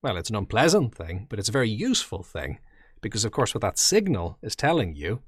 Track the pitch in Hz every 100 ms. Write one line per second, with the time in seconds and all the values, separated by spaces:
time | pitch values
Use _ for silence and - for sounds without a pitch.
0 | 139 90 85 110 95 113 160 196 127 -
1 | 82 90 101 104 98 127 120 110 226 254
2 | - 92 - - 69 - - _ - -
3 | 110 107 107 - 120 - 98 - - 202
4 | 196 110 85 - - - 139 165 98 73
5 | 78 117